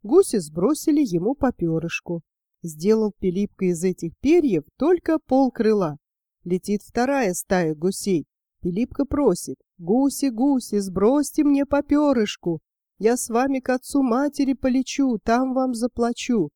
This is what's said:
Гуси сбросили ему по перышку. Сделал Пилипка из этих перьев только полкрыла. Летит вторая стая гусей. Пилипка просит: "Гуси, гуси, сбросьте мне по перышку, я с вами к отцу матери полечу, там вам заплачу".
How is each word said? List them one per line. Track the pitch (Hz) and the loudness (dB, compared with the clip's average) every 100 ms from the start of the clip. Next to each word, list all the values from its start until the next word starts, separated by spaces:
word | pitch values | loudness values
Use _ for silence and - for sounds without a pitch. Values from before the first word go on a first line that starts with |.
Гуси | 202 330 392 220 | 4 4 4 -2
сбросили | 151 156 202 302 - 302 262 | -4 -2 0 0 0 2 2
ему | 170 190 277 | 0 -2 0
по | 254 | -2
перышку. | - 170 160 165 - - 170 _ _ _ _ | -2 -2 -2 -4 -8 -8 -10 _ _ _ _
Сделал | 170 151 185 220 214 - | -14 -4 0 2 0 -2
Пилипка | 190 175 208 _ 185 | -4 -2 -6 _ -2
из | 170 | 0
этих | 185 175 170 - | -2 -4 -10 -4
перьев | 269 349 294 170 - _ | 2 4 4 0 -2 _
только | 285 349 - 320 | 0 2 0 -2
полкрыла. | _ 262 269 - 220 214 170 147 _ _ _ _ | _ 2 2 2 0 2 0 -4 _ _ _ _
Летит | 175 180 - 202 | -6 -4 -2 -4
вторая | - 240 247 277 214 175 | -4 -2 0 0 0 -4
стая | - 185 160 156 | -2 0 0 0
гусей. | 175 - 202 170 - _ _ _ | -2 -2 -2 -2 -4 _ _ _
Пилипка | 180 175 247 - 269 | -6 -4 -4 -4 -2
просит: | 285 269 180 - 135 _ _ | 2 2 0 -6 -14 _ _
"Гуси, | 170 240 277 - 277 | -2 2 2 0 -4
гуси, | 220 277 269 - 208 | 0 2 0 -2 -4
сбросьте | 196 180 202 285 277 - | -4 0 2 2 0 0
мне | 294 277 285 | 2 2 2
по | 285 | -2
перышку, | 285 285 294 247 208 - 175 160 _ _ _ _ | 2 2 2 2 -2 -4 -6 -6 _ _ _ _
я | 208 247 | 0 0
с | - | -2
вами | 226 269 262 | -2 0 -2
к | 254 | -2
отцу | 254 - 285 | -4 -2 0
матери | 262 233 285 - 269 | 2 0 0 -2 -2
полечу, | 269 262 254 254 - 277 220 | 0 0 0 -2 -2 0 0
там | - 240 262 | 0 0 0
вам | 254 262 233 | -2 -2 -2
заплачу". | 240 - 233 240 - 233 151 | -4 -2 -2 -2 -2 0 -2